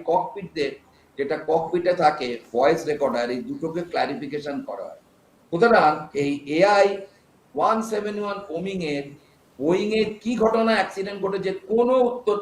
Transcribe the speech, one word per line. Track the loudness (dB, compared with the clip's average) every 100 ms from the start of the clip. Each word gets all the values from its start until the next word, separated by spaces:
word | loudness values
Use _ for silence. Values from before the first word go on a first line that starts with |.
| 0
ককপিটদের | 0 0 -8 -12 -6 -6 -6 _ _ _ -8
যেটা | -4 -4 0
ককপিটে | 0 0 0 0
থাকে | 4 2 2 -4 -6 -4
ভয়েস | 2 4 2 -2
রেকর্ডার, | -2 0 0 -2
এই | -4
দুটোকে | -6 -8 -6 -6
ক্লারিফিকেশন | -4 -2 -2 -4 -8 -8 -6 -8
করা | -8 -10
হয়। | -12 -14 _ _ _ _ _
সুতরাং | 2 6 6 6 2 -4
এই | -2 -2 -2 -2
এআই | 4 6 6 4 2 -10 _ _ _ _ -2
ওয়ান | 0 0
সেভেন | -2 -4 -4 -6
ওয়ান | -6 -8
বোয়িং | -8 -8 -6 -6
এর, | -4 -4 -6 -16 _ _ _ -4
বোয়িং | 0 0 0
এর | 0 -2 -4
কি | -6 2
ঘটনা | 2 4 2
অ্যাক্সিডেন্ট | 2 0 -4 -8 -4
ঘটেছে, | -4 -2 -4
কোনো | -6 -2 2 4 4
উত্তর | 2 0 -2 0